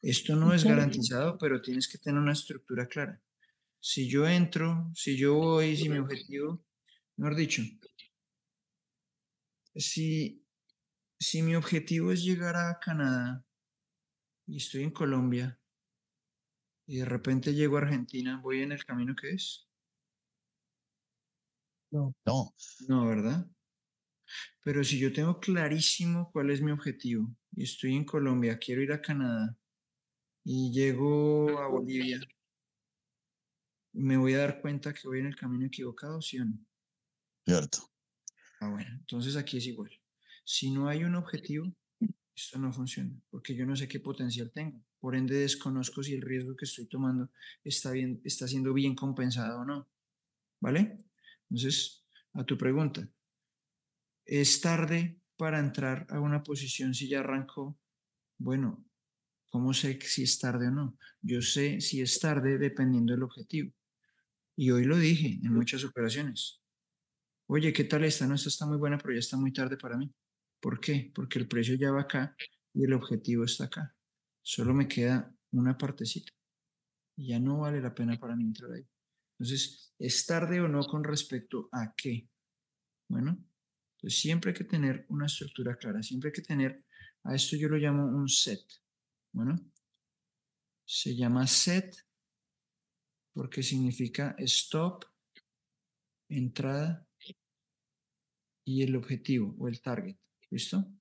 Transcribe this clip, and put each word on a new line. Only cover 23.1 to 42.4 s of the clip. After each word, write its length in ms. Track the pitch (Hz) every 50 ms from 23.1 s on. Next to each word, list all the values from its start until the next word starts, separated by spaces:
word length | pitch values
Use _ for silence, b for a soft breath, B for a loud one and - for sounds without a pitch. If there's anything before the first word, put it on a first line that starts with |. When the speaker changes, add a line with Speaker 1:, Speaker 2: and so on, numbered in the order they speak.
| 110 107 104 113 139 175 180 - _ _ _ _ _ _ _ _ _ _ _ _ _ _ B B B B B B B B
Speaker 1:
Pero 220 | _ 147 139 143 139
si 140 | 123 147 127
yo 140 | 131 135
tengo 280 | 131 156 151 165 175 170
clarísimo 880 | - - 185 175 160 147 151 160 156 - - - 175 170 170 170 175 170
cuál 180 | _ 156 139 139
es 100 | 143 139
mi 100 | 151 151
objetivo 640 | 147 147 - 147 - - - 123 120 110 110 117 120 _ _ _ -
y 80 | - 135
estoy 300 | 127 - - - 131 131
en 80 | 143 147
Colombia, 540 | - - 151 139 135 127 123 120 117 113 113
quiero 240 | - - 123 131
ir 100 | 139 139
a 80 | 147 147
Canadá 560 | 147 - 151 139 135 123 117 113 110 113 117 _ _ _ _ _ _ _ _ _ _ _ _ _ _ _ _ _ _
y 260 | - 131 131 131 127
llego 840 | 120 135 135 135 127 123 139 147 147 147 147 151 151 151 151 151 147 143
a 100 | 139 139
Bolivia, 520 | 131 - 123 127 131 131 127 127 127 127 135 _ _ _ _ _ _ _ _ _ _ _ _ _ _ _ _ _ _ _ _ _ _ _ _ _ _ _ _ _ _ _ _ _ _
¿me 220 | - 139 135 131
voy 180 | 131 131 131 131
a 40 | 139
dar 220 | 143 143 143 -
cuenta 320 | - 147 143 139 - 147
que 160 | 147 - - 135
voy 120 | 127 131
en 60 | 135
el 100 | 143 135
camino 300 | - - 127 123 123 131
equivocado, 540 | 135 131 - 131 123 113 - - 147 156 160
sí 180 | 151 - - 127
o 60 | 123
no? 140 | 110 107 107 - _ _ _ _ _ _ _ _ _ _ _ _ _ _ _ _
Speaker 3:
Cierto. 440 | - 90 85 76 71 - - - _ _ _ _ _ _ _ _ - _ b b b b _
Speaker 1:
Ah, 80 | 107 104
bueno, 200 | 101 104 107 120
entonces 440 | 117 135 - - 123 120 120 135 139
aquí 220 | 147 139 - - 127
es 80 | 117
igual. 240 | 127 117 110 104 - - _ _ _ _ _ b b b b b
Si 260 | - - - - 135
no 180 | 135 139 139 143
hay 160 | 147 151 170
un 100 | 175 175
objetivo, 580 | 175 170 - - 147 - - 143 151 165 185 175 _ _ _ _ _ 226 214 - _ _ _ _
esto 240 | -